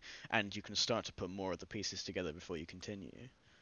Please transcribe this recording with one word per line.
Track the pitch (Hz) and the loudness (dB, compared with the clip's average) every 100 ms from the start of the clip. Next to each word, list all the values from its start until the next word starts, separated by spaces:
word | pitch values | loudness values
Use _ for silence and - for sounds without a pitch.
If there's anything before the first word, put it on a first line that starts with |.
| - - - | -10 -12 2
and | 113 101 104 | 4 4 0
you | |
can | - 101 | 0 2
start | - 113 - | 4 4 2
to | |
put | - 92 | -2 -2
more | 98 95 | 2 2
of | 85 | 0
the | 92 | 0
pieces | 110 95 98 - | -2 0 -2 0
together | 95 87 | 2 2
before | 80 - 85 | -2 -2 -2
you | 85 | -2
continue. | 92 - 101 78 - 127 - - - | -6 -4 -4 -6 -10 -14 -16 -20 -20